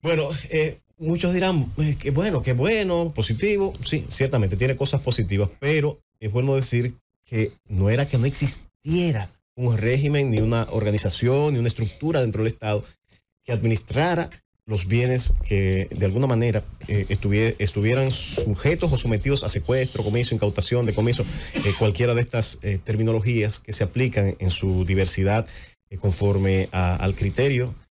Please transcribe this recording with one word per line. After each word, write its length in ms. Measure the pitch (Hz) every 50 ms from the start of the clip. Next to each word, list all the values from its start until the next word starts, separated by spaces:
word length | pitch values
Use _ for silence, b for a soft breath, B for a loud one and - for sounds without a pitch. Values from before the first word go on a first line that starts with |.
| -
Bueno, 280 | 160 170 156 151 143 160 143 - -
eh, 300 | - 160 156 156 151 - _ _ _ _
muchos 340 | 165 156 170 170 - 180 180
dirán, 400 | 185 190 190 185 160 131 - - -
eh, 160 | 151 151 139
qué 140 | - - -
bueno, 320 | 139 139 180 214 180 135 -
qué 120 | 131 127
bueno, 580 | 120 135 180 226 220 208 185 175 170 170 170 151
positivo. 580 | - 147 - 113 113 190 208 208 202 196 190 - - -
Sí, 220 | - - 151 - -
ciertamente 480 | - - 135 131 - 123 104 92 90
tiene 180 | 95 113 131 135
cosas 260 | 127 139 139 - 139
positivas, 480 | - - 120 - 110 85 98 98 101 95 - -
pero 400 | - 143 156 156 143 147 147 - _ _ _ _
es 140 | - 107 101
bueno 240 | 123 127 135 135
decir 400 | 135 131 - - 120 120 123 120 - _ _ _ _ _
que 280 | _ - 110 110 - - _ _ _
no 200 | 107 92 98 104
era 200 | 113 127 143 143
que 100 | - 127
no 80 | 117
existiera 1040 | - - - - 135 - - - - _ _ _ 143 160 180 180 170 147 107 98 90 - _ _ _ _ -
un 200 | 123 123 113 107
régimen, 520 | 107 117 127 139 143 147 147 143 139 135
ni 100 | 113 107
una 260 | 110 110 117 117 113 -
organización, 840 | - 110 107 104 104 107 - 101 90 - - 120 131 139 147 151 143
ni 40 | 123
una 100 | 117 117
estructura 520 | 113 - 117 101 - - - 156 165 147
dentro 220 | 127 113 98 101 110
del 100 | 113 110
Estado 320 | - - 107 107 104 98 B B _ _ b b b b _ _ _ _
que 100 | - 120
administrara 760 | 110 98 117 113 98 - - 123 131 151 175 175 170 165 - - - _ _ _ _ _
los 200 | - 107 101 90
bienes 460 | 90 104 117 123 123 127 127 123 - - - - -
que 400 | 101 98 98 95 95 95 95 -
de 140 | - - 98
alguna 220 | 98 95 120 135
manera, 360 | 135 123 113 117 120 101 104 - - - - - -
eh, 180 | 107 101 95 -
estuvie-, 480 | 104 101 - 104 101 104 110 117 117 -
estuvieran 520 | 104 98 - 104 101 110 123 131 135 131
sujetos 840 | 123 - - - - - - 113 104 - - 139 165 165 - 165 143
o 60 | 120
sometidos 460 | - 120 110 104 - 139 139 135 -
a 40 | 131
secuestro, 560 | - - - - 127 131 127 127 - - -
comiso, 300 | 104 104 120 120 - 120
incautación, 500 | 104 - 104 - - 98 - 123 123 120
decomiso, 400 | 110 - - 104 120 156 - - B B B B B B
eh, 180 | - - 101 98 -
cualquiera 340 | 113 107 101 - 120 120 120
de 80 | 117
estas, 380 | 117 - - 117 104 - - -
eh, 180 | - 101 101 92 -
terminologías 760 | - 110 110 113 113 117 113 98 117 120 113 104 107 110 -
que 140 | - - 107
se 100 | - 107
aplican 540 | 90 - 123 131 127 123 - 101 98 - -
en 120 | 98 92
su 340 | 87 - - 98 92 92 92
diversidad, 640 | 85 95 95 95 87 - - 95 98 101 113 113 B B B B B B B _ _
eh, 80 | -
conforme 720 | 92 - 101 90 - 101 101 98 98 95 98 95 95 95 -
a, 240 | - 92 92 90 92
al 200 | 90 - 92 95
criterio 600 | - 98 98 82 - 123 139 139 123 123 123 107 - - _